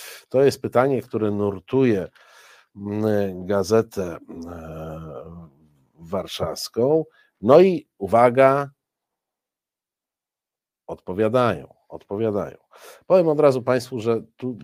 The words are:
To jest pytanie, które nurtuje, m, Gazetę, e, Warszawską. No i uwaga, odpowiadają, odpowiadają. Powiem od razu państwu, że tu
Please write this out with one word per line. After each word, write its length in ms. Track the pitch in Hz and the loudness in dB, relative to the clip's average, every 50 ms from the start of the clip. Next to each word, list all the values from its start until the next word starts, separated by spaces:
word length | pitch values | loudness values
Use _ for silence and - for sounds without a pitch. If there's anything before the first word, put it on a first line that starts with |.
| - - - - - _ | -18 -18 -20 -20 -10 _
To 140 | - 127 | 0 2
jest 200 | 143 135 120 - | 2 2 2 -2
pytanie, 400 | - 104 - 120 127 143 135 117 | -4 -2 0 0 2 2 0 -4
które 280 | - - - 107 107 104 | -6 -6 -6 -4 -2 -2
nurtuje, 800 | 104 101 104 101 104 95 - - 131 135 135 123 107 95 82 - _ _ _ _ - - - - - _ _ _ - | -2 -2 -2 -4 -4 -6 -8 -4 0 2 2 2 2 0 -2 -8 _ _ _ _ -20 -20 -20 -20 -20 _ _ _ -16
m, 720 | 101 101 101 104 107 107 107 104 101 101 95 90 90 90 | -12 -10 -8 -4 -2 0 0 0 0 -2 -4 -6 -8 -6
Gazetę, 680 | 90 101 98 92 92 110 113 110 - - 98 92 87 82 - - - 82 - - | -4 -2 -2 0 2 2 0 0 0 -6 -8 -8 -8 -10 -14 -16 -18 -16 -16 -14
e, 1000 | - 87 82 80 78 80 78 76 78 78 80 80 78 69 64 73 82 85 85 85 76 67 71 _ _ _ _ _ _ _ | -14 -14 -14 -14 -14 -14 -12 -12 -12 -12 -12 -14 -14 -16 -16 -16 -18 -18 -20 -20 -20 _ _ _ _ _ _ _ _ _
Warszawską. 1120 | 80 82 82 98 95 80 82 - - 90 80 76 - - - - 110 120 139 156 160 156 - _ _ _ _ _ _ | -20 -12 -8 -8 -8 -8 -8 -8 -8 -8 -8 -8 -10 -12 -8 -4 -2 0 2 2 0 -2 -4 _ _ _ _ _ _
No 200 | 95 110 139 165 | 4 6 8 8
i 280 | 185 196 175 151 - _ _ - | 8 6 4 -2 -6 _ _ -12
uwaga, 720 | 98 90 101 117 123 123 120 131 135 135 135 143 143 139 - _ _ _ _ _ _ _ _ _ _ _ _ _ _ _ _ _ _ _ _ _ _ _ _ _ _ _ _ _ _ _ _ _ _ _ _ _ _ _ _ _ _ | -4 0 4 4 4 4 6 4 4 4 4 2 -4 -8 -12 _ _ _ _ _ _ _ _ _ _ _ _ _ _ _ _ _ _ _ _ _ _ _ _ _ _ _ _ _ _ _ _ _ _ _ _ _ _ _ _ _ _
odpowiadają, 880 | - 80 - _ - 90 98 110 107 120 127 123 113 95 71 - - _ _ _ _ | -16 -16 -14 _ -8 -4 -2 -2 0 2 2 2 0 0 -4 -8 -16 _ _ _ _
odpowiadają. 680 | - - _ - 101 104 113 113 - 95 82 67 - - _ _ _ - - - - - _ | -20 -18 _ -8 -6 -4 -2 -2 -2 -2 -4 -6 -10 -16 _ _ _ -20 -20 -20 -20 -12 _
Powiem 220 | - 180 190 170 160 | 2 2 4 4 2
od 120 | 147 147 | 2 4
razu 220 | 151 143 123 127 | 4 4 2 2
państwu, 380 | 117 127 127 127 120 - 131 117 | 0 -2 -2 -2 -4 -6 -8 -4
że 220 | 104 117 117 113 113 - _ | -2 -2 -2 -2 -4 -10 _
tu 220 | - - 127 123 101 | -12 -10 -10 -10 -10